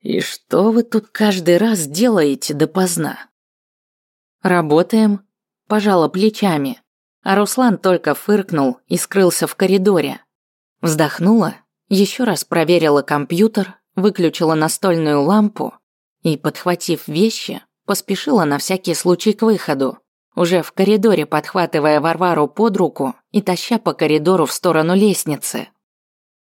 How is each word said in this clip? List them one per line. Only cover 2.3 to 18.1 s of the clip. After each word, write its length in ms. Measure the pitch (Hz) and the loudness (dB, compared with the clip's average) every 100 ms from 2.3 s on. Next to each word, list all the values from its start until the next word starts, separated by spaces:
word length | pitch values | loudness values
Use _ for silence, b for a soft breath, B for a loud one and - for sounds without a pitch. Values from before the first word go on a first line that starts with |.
| 135 - | -2 -6
допоздна?" 760 | 139 151 185 185 170 147 - - _ _ _ _ _ _ _ _ _ _ _ | -2 -2 0 -2 -2 -6 -8 -18 _ _ _ _ _ _ _ _ _ _ _
"Работаем", 840 | 190 180 156 151 180 220 220 202 _ _ _ _ _ | 0 0 2 2 2 2 2 0 _ _ _ _ _
пожала 420 | 214 208 185 151 | 0 2 2 2
плечами, 720 | 180 214 214 202 156 139 120 _ _ _ _ | 2 0 0 -2 -2 -4 -8 _ _ _ _
а 140 | - 196 | -2 0
Руслан 420 | 208 - 254 185 | 0 2 0 2
только 360 | 190 175 151 | 0 0 0
фыркнул 680 | 143 - 208 190 160 135 123 _ | -4 0 0 0 -2 -2 -4 _
и 100 | 175 | -6
скрылся 500 | - 196 185 - 160 | -2 2 2 2 -6
в 80 | - | -2
коридоре. 640 | 190 190 185 185 - - _ _ _ _ _ _ | 0 2 2 0 -2 -8 _ _ _ _ _ _
Вздохнула, 760 | 165 156 151 - 175 226 160 - _ _ _ | -4 0 -2 0 2 2 0 -6 _ _ _
еще 380 | 190 196 - 240 | 0 0 0 -2
раз 180 | 170 | -2
проверила 580 | - 170 160 175 156 143 | -2 -2 2 2 4 2
компьютер, 760 | 139 147 143 170 220 220 185 - _ - | 0 -4 -2 2 2 2 -6 -8 _ -2
выключила 600 | 202 190 165 - 160 160 | -2 0 -2 0 0 0
настольную 680 | 156 - 190 165 156 143 | -2 -2 0 0 0 0
лампу 520 | 143 214 208 - - - _ _ _ _ | 2 2 2 -2 -10 -10 _ _ _ _
и, 140 | 170 143 | -4 -2
подхватив 680 | 151 - 180 175 - 160 - | -4 -4 -4 -4 -4 -6 -4
вещи, 540 | 156 220 - - 135 _ _ - | 0 0 -2 -12 -14 _ _ -6
поспешила 580 | 196 - | -6 -4